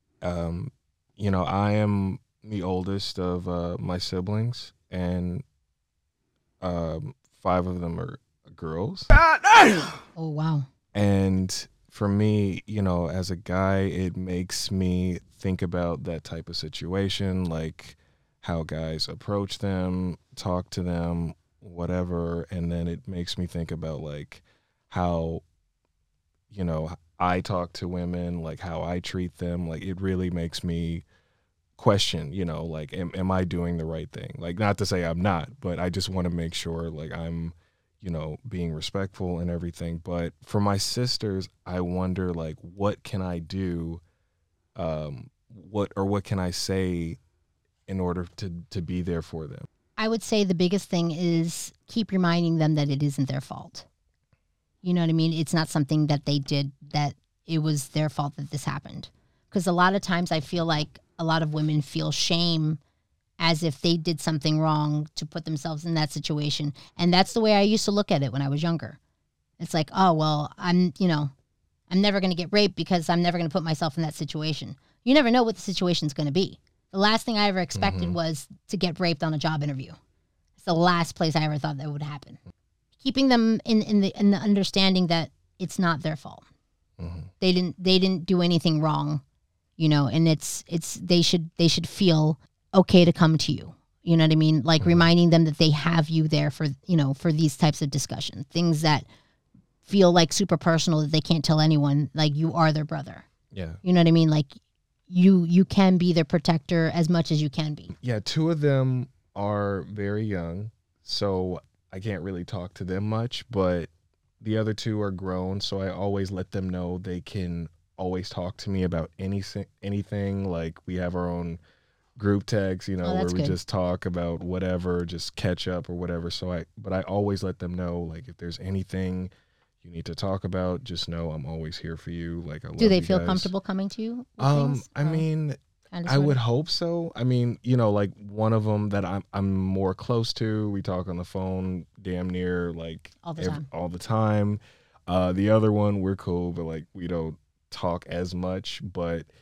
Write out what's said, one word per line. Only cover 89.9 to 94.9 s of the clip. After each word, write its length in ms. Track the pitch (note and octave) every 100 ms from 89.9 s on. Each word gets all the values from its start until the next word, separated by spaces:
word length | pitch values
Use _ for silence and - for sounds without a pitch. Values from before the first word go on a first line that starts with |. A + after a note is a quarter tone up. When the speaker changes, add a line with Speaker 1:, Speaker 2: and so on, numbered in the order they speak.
| D3 C3+
Speaker 2:
and 200 | C#3+ E3
it's, 360 | D#3 - - -
it's, 280 | E3+ - -
they 260 | F3+ F3
should, 280 | D#3+ F3+ D#3+ -
they 100 | E3
should 180 | - D#3+
feel 520 | - F#3+ D#3+ D#3 D#3+ _ _ _
okay 320 | F#3+ F3+ F#3 E3+
to 80 |
come 240 | - D#3+ D#3+
to 140 | -
you. 240 | D3 - - _ _
You 140 | - E3
know 60 | D#3+
what 60 |
I 40 | D#3
mean? 280 | D#3 D#3
Like, 180 | C3 D#3+
Speaker 1:
Mm-hmm. 80 |
Speaker 2:
reminding 400 | -